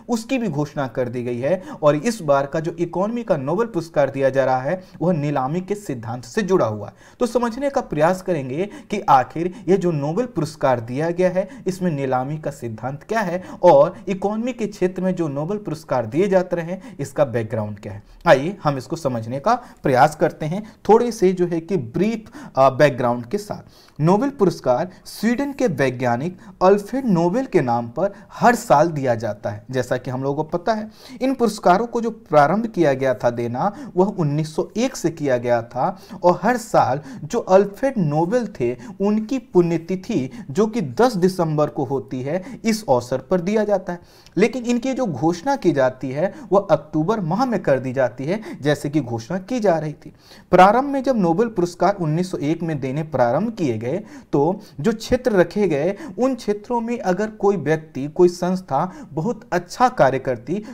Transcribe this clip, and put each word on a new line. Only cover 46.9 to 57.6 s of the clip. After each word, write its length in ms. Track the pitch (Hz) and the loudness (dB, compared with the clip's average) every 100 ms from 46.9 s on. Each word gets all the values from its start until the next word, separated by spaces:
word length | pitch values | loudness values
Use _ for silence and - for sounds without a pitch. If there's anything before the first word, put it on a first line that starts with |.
| 156 160 220 | -2 -2 -2
माह 260 | 156 196 262 | -2 -2 0
में 160 | 214 | 0
कर 160 | - 131 | 0 0
दी 140 | 131 | 0
जाती 320 | 127 120 123 135 | -2 -2 -2 -6
है 160 | 214 269 240 | -6 -6 -4
जैसे 280 | 147 143 147 | -2 -2 -2
कि 120 | 151 | -4
घोषणा 360 | 117 117 - 185 | -2 -6 -6 -8
की 220 | 185 254 | -4 0
जा 180 | 208 160 | 2 0
रही 160 | 156 | -2
थी। 200 | 147 - - - - - | -10 -18 -20 -20 -20 4
प्रारंभ 320 | 180 190 240 | 8 8 6
में 200 | 277 277 | 2 0
जब 140 | 269 240 | 0 2
नोबेल 300 | 170 170 233 | 2 2 0
पुरस्कार 480 | 208 175 - 180 202 | 0 -2 0 0 0
उन्नीस 360 | 156 160 180 | 0 0 -2
सौ 60 | 165 | -4
एक 260 | 143 160 | -4 -2
में 160 | 165 147 | -4 -4
देने 240 | 131 143 | -4 -6
प्रारंभ 500 | 156 127 120 139 233 | -2 0 2 2 -2
किए 240 | 220 147 110 | -2 -2 -2
गए 140 | 117 175 214 285 - | -4 -6 -8 -18 -4
तो 280 | 147 151 208 - - | 0 0 -2 -8 -4
जो 140 | 175 | -2
क्षेत्र 380 | 226 - 247 247 | -2 -2 -2 2
रखे 360 | 196 165 208 196 | 2 2 0 0
गए 280 | 143 170 196 302 190 | 0 -2 -4 -8 -2
उन 160 | 262 247 | -2 0
क्षेत्रों 460 | - 208 208 240 | -4 -4 -4 -4
में 180 | 226 240 | -2 -4
अगर 280 | - 180 214 | -2 -2 -4
कोई 280 | 214 196 | 0 0
व्यक्ति, 500 | 202 | 2